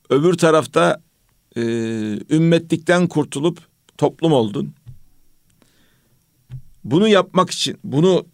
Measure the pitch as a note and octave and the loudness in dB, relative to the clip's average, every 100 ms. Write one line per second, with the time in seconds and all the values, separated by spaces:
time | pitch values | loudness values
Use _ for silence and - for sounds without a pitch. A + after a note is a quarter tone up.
0 | - C3+ F3 E3+ E3 D#3 A#2+ E3 E3+ D3 | -2 0 2 2 2 2 0 0 0 -2
1 | _ _ _ _ _ A#2+ A#2 A#2 A2+ A2+ | _ _ _ _ _ -6 -4 -4 -4 -4
2 | G#2+ G#2 - D#3 E3 E3 E3 E3+ - F3 | -6 -6 -2 0 2 2 0 -6 0 0
3 | E3+ D3+ - C#3 E3 - _ _ _ - | 0 -2 -4 -4 -4 -6 _ _ _ -4
4 | C#3+ - D#3+ C#3 G#2+ A#2 D3 - - - | -4 0 0 0 0 -6 -10 -14 -20 -20
5 | - _ _ _ _ _ _ _ _ _ | -20 _ _ _ _ _ _ _ _ _
6 | _ _ _ _ _ C3 - - - D#3+ | _ _ _ _ _ -20 -20 -18 -4 0
7 | G#3+ F#3+ F3 F#3 F3 - C3+ - - C3+ | 4 2 2 -2 -2 -4 -8 -8 -4 0
8 | F#3 F3 - | 2 2 -2